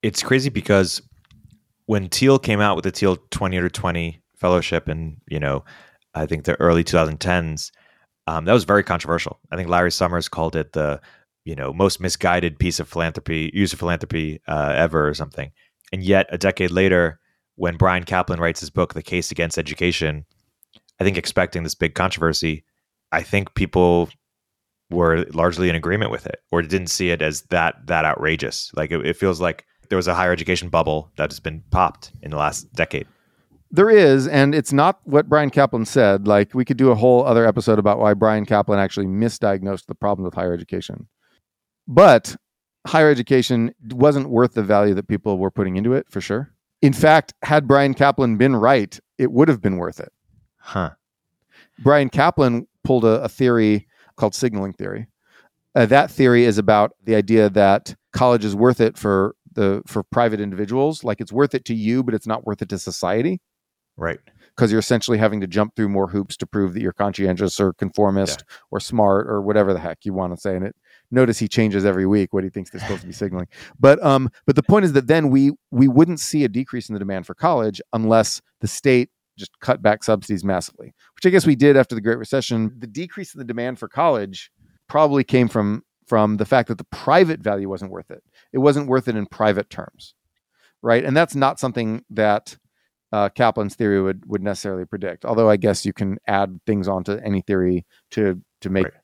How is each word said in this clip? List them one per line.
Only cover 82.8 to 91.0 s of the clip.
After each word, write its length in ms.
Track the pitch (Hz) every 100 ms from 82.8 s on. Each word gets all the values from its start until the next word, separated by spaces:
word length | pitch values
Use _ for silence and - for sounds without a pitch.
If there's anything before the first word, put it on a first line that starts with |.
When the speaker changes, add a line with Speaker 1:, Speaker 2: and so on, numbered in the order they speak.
| 117
Speaker 2:
decrease 460 | 110 175 - 185
in 60 | 151
the 60 | 120
demand 340 | 117 120 123
for 80 | 110
college 640 | - 165 127 98 92 - _ _ _ _
probably 360 | 147 151 139
came 240 | 127 127 120
from, 360 | 113 101 107 _ _ _
from 300 | 113 107 104
the 80 | 104
fact 220 | 131 117
that 100 | 104
the 60 | -
private 540 | - - 160 180 160
value 300 | 110 101 98
wasn't 220 | 95 95
worth 200 | 92 -
it. 120 | - _ _ _
It 80 | 131
wasn't 280 | 139 143 143
worth 200 | 131 123
it 80 | 110
in 100 | 101
private 440 | - 107 98 101
terms, 420 | - - _ - _ _ _ _ _ _ _
right? 200 | 117 117